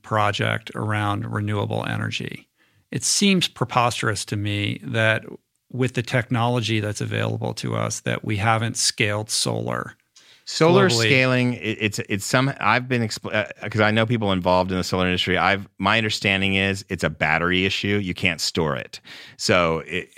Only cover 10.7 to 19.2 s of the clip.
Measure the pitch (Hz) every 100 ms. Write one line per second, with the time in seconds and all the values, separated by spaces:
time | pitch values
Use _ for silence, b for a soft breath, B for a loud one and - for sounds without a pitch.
10.7 | 185 190 117 113 131 131 127 123 120 95
11.7 | 107 107 - - 104 - 131 131 - 101
12.7 | 117 127 123 113 - 104 92 101 - 107
13.7 | 107 107 110 113 120 104 92 90 90 92
14.7 | 95 90 92 90 90 - 90 87 98 98
15.7 | - 98 113 110 - 104 98 98 98 98
16.7 | 95 - 95 85 80 78 80 87 90 95
17.7 | - 101 104 95 87 95 78 - - 80
18.7 | 65 - - - B